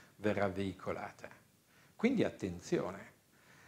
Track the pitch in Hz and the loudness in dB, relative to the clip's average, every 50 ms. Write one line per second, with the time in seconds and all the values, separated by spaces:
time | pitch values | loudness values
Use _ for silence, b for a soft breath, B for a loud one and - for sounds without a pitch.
0 | B B B - 101 107 98 98 101 98 87 98 101 95 87 - - 101 85 87 | B B B 0 2 2 4 4 2 2 2 0 -2 -2 -2 -4 -4 -4 -4 -4
1 | 98 - - - - - - - - - _ _ _ b b b b b b - | -6 -10 -10 -14 -16 -16 -16 -20 -20 -20 _ _ _ b b b b b b 2
2 | - 240 277 190 113 - - - 110 92 87 87 - - 175 156 - 90 95 95 | 2 4 4 4 2 2 2 -2 -4 -4 -4 -6 -2 0 0 0 0 -2 -6 -8
3 | 110 - - _ _ _ b b b b b b b | -12 -16 -20 _ _ _ b b b b b b b